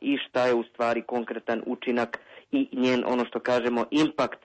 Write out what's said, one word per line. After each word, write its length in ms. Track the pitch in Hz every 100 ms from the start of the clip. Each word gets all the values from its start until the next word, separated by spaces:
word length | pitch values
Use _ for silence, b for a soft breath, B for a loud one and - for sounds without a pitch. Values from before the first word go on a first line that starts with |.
i 160 | - 139 -
šta 160 | - 127
je 80 |
u 100 | 120
stvari 380 | 113 - 117 117
konkretan 640 | 113 123 117 117 - 113 -
učinak 540 | 123 - 120 120 - B B B
i 180 | 139 135
njen, 320 | 131 127 123 -
ono 180 | 123 117
što 140 | 120
kažemo, 460 | 120 123 120 120 -
impakt 480 | 143 156 - 127 -